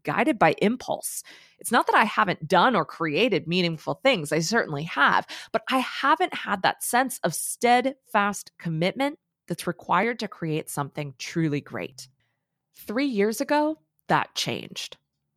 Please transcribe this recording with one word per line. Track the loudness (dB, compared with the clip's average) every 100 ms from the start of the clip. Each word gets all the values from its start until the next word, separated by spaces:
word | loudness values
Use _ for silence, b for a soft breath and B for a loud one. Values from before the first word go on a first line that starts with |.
guided | -2 0 2 4
by | 4 4
impulse. | 2 0 -6 -8 -8 -10 -12 B B B
It's | 0
not | 2 4
that |
I | 4
haven't | 4 2 0 0 2
done | 4 6
or | 4
created | 0 -2 -2 0 2 0 0
meaningful | 0 0 -2 -6 -2
things. | 0 0 0
I | -2
certainly | 0 0 -2 -4
have, | -4 2 4 4 0 B B
but | -4 0
I | -2
haven't | -2 -2 0 2 0
had | -2 -4 0
that | 0 0
sense | 0 0 0 -2
of | -4
steadfast | -4 -6 0 4 4 2 -4 _ 0 0 -2 -10 -10
commitment | -6 -2 -2 0 -4 -4 _ _ -10
that's | -8 -6
required | -6 -2 0 0 -4
to | -8
create | -8 -4 -4 -4
something | -6 -6 -8 -10 -10
truly | -8 -2 0 -2
great. | -6 -10 -10 -12 -20 _ _ _ _ _ _ -18
Three | -6 -2 0
years | 2 0 0
ago, | 0 2 0 -2 _ _ 0
that | 0 0
changed. | -4 -4 -4 -8 -12 -12 -14 _ _ _